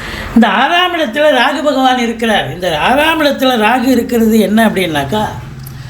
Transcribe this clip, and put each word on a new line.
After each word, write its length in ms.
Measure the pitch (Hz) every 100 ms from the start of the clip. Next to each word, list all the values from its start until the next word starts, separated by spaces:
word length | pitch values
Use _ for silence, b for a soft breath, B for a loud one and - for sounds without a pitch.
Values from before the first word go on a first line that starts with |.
| B B B
இந்த 140 | 233 220
ஆறாம் 460 | 196 277 349 370
இடத்துல 320 | 339 277 294 302
ராகு 320 | 254 254 285
பகவான் 340 | 294 262 262 247
இருக்கிறார். 560 | 233 220 226 190 131
இந்த 240 | 180 180 151
ஆறாம் 420 | 190 269 311 320
இடத்துல 380 | 294 233 262 247
ராகு 280 | 214 254 247
இருக்கிறது 520 | 240 226 233 220 220
என்ன 300 | 190 220 220
அப்படின்னாக்கா, 560 | 180 175 151 135 214 208 - - - - B B